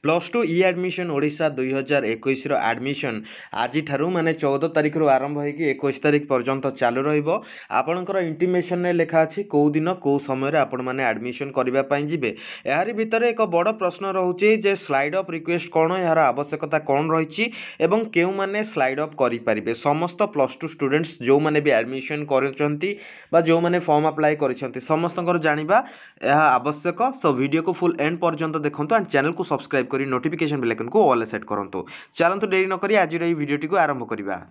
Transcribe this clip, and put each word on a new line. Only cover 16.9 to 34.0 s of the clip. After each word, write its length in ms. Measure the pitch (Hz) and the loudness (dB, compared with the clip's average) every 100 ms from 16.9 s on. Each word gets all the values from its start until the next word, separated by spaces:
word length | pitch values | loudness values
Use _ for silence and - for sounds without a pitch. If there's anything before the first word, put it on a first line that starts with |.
| 139 156 | 0 2
ରହିଛି 360 | 160 160 180 233 - - - | 0 0 -2 -4 -4 -16 -2
ଏବଂ 200 | 165 214 220 | 2 2 2
କେଉଁମାନେ 480 | 180 180 196 196 208 | 0 0 0 -2 -2
ସ୍ଲାଇଡ୍ 360 | 214 165 131 135 | -4 0 0 0
ଅଫ୍ 160 | 151 151 | -6 0
କରିପାରିବେ। 560 | 123 117 117 107 110 | 0 2 0 0 -2
ସମସ୍ତ 460 | 120 147 151 170 175 | -2 0 0 -2 -2
ପ୍ଲସ୍ 360 | 208 151 131 - | -2 0 0 -2
ଟୁ 80 | 160 | -12
ଷ୍ଟୁଡେଣ୍ଟସ୍ 480 | - 139 147 165 - | -4 0 0 -2 -4
ଯେଉଁମାନେ 360 | 120 139 156 151 | 4 4 4 2
ବି 100 | 147 | 4
ଆଡମିସନ୍ 520 | 117 117 131 131 151 147 | 2 2 -6 -6 -8 0
କରିଛନ୍ତି 600 | 131 139 135 147 147 185 202 - - - | 2 2 0 -2 0 -4 -6 -14 -20 2
ବା 80 | 165 | 2
ଯେଉଁମାନେ 360 | 160 165 170 175 | 4 4 4 0
ଫର୍ମ 260 | 170 147 156 | 2 2 2
ଆପ୍ଲାଏ 280 | 151 151 151 | 2 0 2
କରିଛନ୍ତି, 440 | 139 123 127 127 | -2 -2 -6 -8
ସମସ୍ତଙ୍କର 380 | 127 156 170 175 170 175 | -2 0 0 -2 0 2
ଜାଣିବା 400 | 156 147 156 214 262 - - _ | 2 0 2 2 2 -16 -20 _
ଏହା 240 | - 147 156 127 | 2 4 6 4
ଆବଶ୍ୟକ। 420 | 135 147 175 175 254 262 | 0 -2 -4 -2 -2 2
So, 120 | 160 | 0
ଭିଡ଼ିଓକୁ 380 | 127 139 160 165 | 2 2 0 0
ଫୁଲ୍ 220 | 175 175 170 | 0 -2 0
ଏଣ୍ଡ 200 | 151 170 | -2 0
ପର୍ଯ୍ୟନ୍ତ 360 | 175 151 160 156 | -2 0 -4 -2
ଦେଖନ୍ତୁ 360 | 147 147 147 226 | -4 -4 0 0
and 100 | 202 | 2
ଚ୍ୟାନେଲକୁ 380 | 143 147 170 | 0 0 -2
ସବସ୍କ୍ରାଇବ୍ 440 | 180 139 - 139 123 | -4 -4 0 -2 0
କରି 180 | 131 139 | -2 -2
ନୋଟିଫିକେସନ୍ 560 | 127 151 165 156 143 | -2 -2 -2 -2 0
ବେଲ୍ 120 | 117 | -2
ଆଇକନ୍କୁ 260 | 113 120 214 175 | -2 0 4 4
ଅଲ୍ରେ 160 | 120 110 | 4 0
ସେଟ୍ 180 | 113 - | -6 -4
କରନ୍ତୁ। 340 | 104 98 95 87 - - - | -6 -4 -8 -8 -16 -18 0
ଚାଲନ୍ତୁ, 300 | 170 190 202 | 0 2 0
ଡେରି 200 | 190 190 | 0 0
ନ 80 | 185 | -2
କରି 180 | 196 208 | 0 2
ଆଜିର 260 | 165 165 | 2 0
ଏହି 120 | 170 160 | -2 -2
ଭିଡ଼ିଓଟିକୁ 400 | 147 147 156 185 | -2 -2 0 2
ଆରମ୍ଭ 260 | 151 135 | 2 0